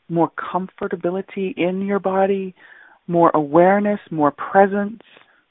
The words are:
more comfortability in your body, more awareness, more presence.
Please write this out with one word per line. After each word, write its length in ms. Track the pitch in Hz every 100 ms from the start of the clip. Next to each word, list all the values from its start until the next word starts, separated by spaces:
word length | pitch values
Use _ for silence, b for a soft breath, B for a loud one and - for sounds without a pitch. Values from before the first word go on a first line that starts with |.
| -
more 220 | 170 156
comfortability 1200 | - - 180 185 - 202 180 175 185 190 202 190 -
in 280 | 175 190 196
your 140 | 202
body, 560 | 190 190 196 196 190 - b b b b -
more 240 | 170 170
awareness, 640 | 156 143 160 180 202 208 202 -
more 200 | 160 143
presence. 720 | - - 196 196 202 202 226 _ _ _ _ _